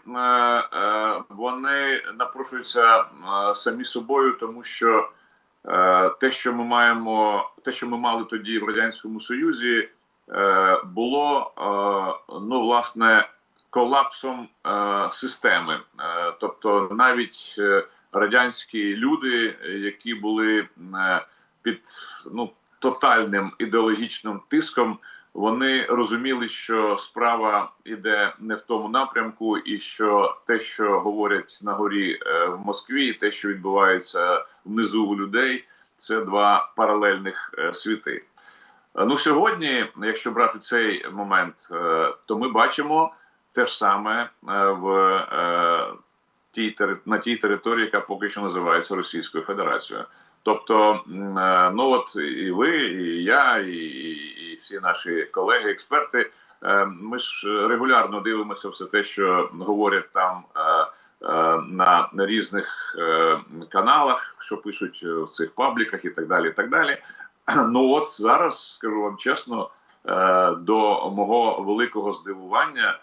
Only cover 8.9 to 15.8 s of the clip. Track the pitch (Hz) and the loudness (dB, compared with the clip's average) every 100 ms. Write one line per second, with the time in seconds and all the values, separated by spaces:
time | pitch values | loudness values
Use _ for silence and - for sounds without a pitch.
8.9 | - 110 110 - 127 160 123 120 113 - | -4 -12 -10 -6 -2 -2 0 0 0 -2
9.9 | _ _ _ - 87 98 95 95 95 95 | _ _ _ -8 0 2 4 4 2 0
10.9 | 95 123 143 147 139 - - 101 101 101 | -4 -2 0 2 0 -2 -4 -2 0 0
11.9 | 98 92 - - 87 107 127 113 120 - | 0 -2 -6 -10 -10 -4 0 2 2 0
12.9 | 113 113 110 - _ _ _ _ 165 120 | 2 6 6 4 _ _ _ _ 0 4
13.9 | 139 135 - 131 123 110 _ - 104 101 | 4 2 -4 -8 -8 -12 _ -4 -2 0
14.9 | 101 95 - 127 - 113 90 85 78 | 0 -2 -4 -10 0 2 2 0 -6